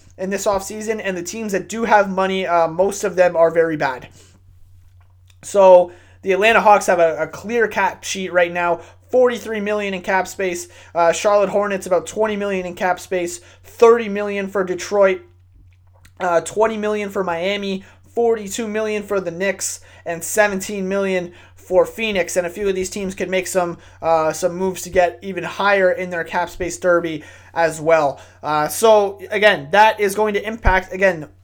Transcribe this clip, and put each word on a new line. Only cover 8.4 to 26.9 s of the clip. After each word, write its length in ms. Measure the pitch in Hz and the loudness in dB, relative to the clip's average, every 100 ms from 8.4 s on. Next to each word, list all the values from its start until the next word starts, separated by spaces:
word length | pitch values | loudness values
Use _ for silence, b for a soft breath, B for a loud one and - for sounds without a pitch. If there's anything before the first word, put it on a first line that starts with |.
| 175 | 0
now, 300 | 175 175 170 B B _ | 0 -2 -2 B B _
forty-three 500 | 254 247 226 214 220 | 2 2 0 -6 -6
million 340 | 202 208 202 | -4 -4 -4
in 80 | 190 | -6
cap 260 | 196 190 185 | -2 -2 -2
space. 400 | - 190 175 - B B | -4 -4 -4 -10 B B
Uh, 180 | 170 170 | 2 2
Charlotte 380 | 170 214 208 190 | 4 2 4 4
Hornets 380 | 202 202 190 185 | 0 0 -4 0
about 180 | 175 160 | -2 0
twenty 300 | 214 220 208 | -2 -2 -2
million 300 | 202 185 180 | -2 -4 -6
in 100 | 175 | -4
cap 240 | 185 175 | -2 -2
space, 400 | - 185 170 - b b | -2 -4 -4 -8 b b
thirty 460 | - - 233 233 214 | -20 -4 0 0 -2
million 380 | 202 208 202 190 | -6 -6 -6 -6
for 160 | 202 | -6
Detroit, 580 | 185 175 - 208 190 185 - _ _ - - _ _ _ - - | -6 -8 -6 0 0 0 -8 _ _ -20 -20 _ _ _ -20 -8
uh, 220 | 185 170 | -2 0
twenty 360 | 165 202 220 220 | 0 0 0 0
million 320 | 208 214 202 | -4 -4 -4
for 140 | 202 | -4
Miami, 600 | 185 165 185 202 196 190 B B | -4 -2 -2 -4 -4 -8 B B
forty-two 640 | _ 233 233 226 196 - 220 | _ -2 0 0 -4 -8 -6
million 340 | 214 214 208 | -4 -4 -4
for 160 | 202 202 | -4 -4
the 120 | 175 | -4
Knicks, 500 | 165 196 190 - - B B - | -2 -2 -2 -6 -10 B B -10
and 180 | 170 | -8
seventeen 640 | - 214 208 190 196 208 190 | -4 0 0 0 -6 -6 -4
million 460 | 196 196 185 170 B B - | -2 0 -2 -4 B B -20
for 300 | - 180 165 | 0 2 2
Phoenix. 500 | - 220 196 170 185 | 0 -2 -2 0 -2
And 100 | 175 | -2
a 40 | |
few 180 | 190 202 | -4 -2
of 80 | 190 | -2
these 140 | 185 | -4
teams 260 | 208 190 190 | -6 -8 -6
could 140 | 180 | -2
make 180 | 185 180 | -2 -2
some, 300 | 185 175 - B B | -2 -2 -6 B B
uh, 320 | 160 165 156 | 0 2 2
some 220 | 156 180 175 | 0 -4 -2
moves 260 | 190 185 | -4 -4
to 80 | 180 | -2
get 300 | 180 175 - | 2 2 0
even 220 | 196 180 | -10 -8
higher 480 | 160 - 202 202 185 | -8 -2 0 4 4
in 180 | 175 180 | 2 -4
their 140 | 175 | -6
cap 260 | 165 180 170 | -4 -4 -6
space 280 | - 170 165 | -6 -8 -2
derby 460 | 185 | 2